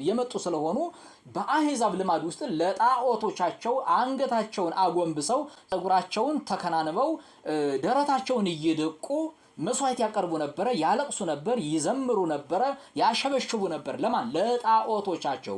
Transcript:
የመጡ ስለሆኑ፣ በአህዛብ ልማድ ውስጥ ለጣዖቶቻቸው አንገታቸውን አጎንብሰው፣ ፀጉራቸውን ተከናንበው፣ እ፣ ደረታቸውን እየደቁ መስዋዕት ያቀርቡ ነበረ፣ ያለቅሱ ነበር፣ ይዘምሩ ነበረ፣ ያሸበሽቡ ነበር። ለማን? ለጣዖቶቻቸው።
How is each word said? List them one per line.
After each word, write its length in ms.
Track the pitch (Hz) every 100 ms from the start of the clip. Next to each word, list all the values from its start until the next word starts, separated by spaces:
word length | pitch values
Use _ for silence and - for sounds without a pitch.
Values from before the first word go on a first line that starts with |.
የመጡ 320 | 143 233 247 196
ስለሆኑ፣ 380 | 180 160 156 214 339 - - - -
በአህዛብ 640 | 120 208 285 302 269 226 185
ልማድ 260 | 185 165
ውስጥ 180 | 160 - 277
ለጣዖቶቻቸው 1160 | 160 170 190 226 254 254 220 214 - 175 160 226 262 -
አንገታቸውን 800 | 180 254 262 262 233 214 - 175 165
አጎንብሰው፣ 640 | 185 170 170 151 147 247 294 - -
ፀጉራቸውን 680 | 190 180 185 180 - 262 302 -
ተከናንበው፣ 640 | 196 180 165 156 175 285 320 - - -
እ፣ 80 | 156 147 135
ደረታቸውን 680 | 160 262 285 254 254 247 196
እየደቁ 580 | 160 160 156 156 - - 285 311 - - -
መስዋዕት 420 | 165 247 269 247
ያቀርቡ 340 | 220 214 180 160
ነበረ፣ 300 | 143 - 214 160
ያለቅሱ 440 | 156 214 285 - 180
ነበር፣ 320 | 143 156 247
ይዘምሩ 580 | 151 160 151 254 262 214 165
ነበረ፣ 360 | 147 - 175 262 277 - -
ያሸበሽቡ 640 | 185 226 269 277 - 226 190
ነበር። 280 | 156 139 127
ለማን? 280 | 170 240 117
ለጣዖቶቻቸው። 1200 | 147 220 240 220 220 220 214 202 165 147 131 -